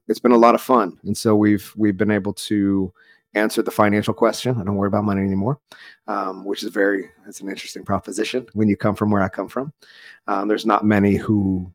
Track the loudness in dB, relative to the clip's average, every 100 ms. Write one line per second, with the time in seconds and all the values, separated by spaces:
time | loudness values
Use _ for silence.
0 | -6 -2 2 6 6 6 4 2 2 -4
1 | -8 -2 2 4 4 2 -2 -2 -2 0
2 | 0 0 -2 -8 -6 -2 0 -2 -4 -8
3 | _ _ _ -2 -2 -2 -2 2 2 2
4 | 0 0 0 0 -2 -2 -2 -2 0 0
5 | 0 0 0 -2 -2 -4 _ -20 -20 -16
6 | -8 -6 -6 -8 -8 -8 -6 0 2 0
7 | -4 _ -20 -14 -12 -12 -12 -12 -4 -4
8 | -4 -6 -4 -4 -6 0 0 2 0 0
9 | 0 0 0 -4 -8 -8 -8 -12 _ -20
10 | -20 -14 -6 -4 -2 -2 0 2 4 4
11 | 4 2 2 0 0 -2 -6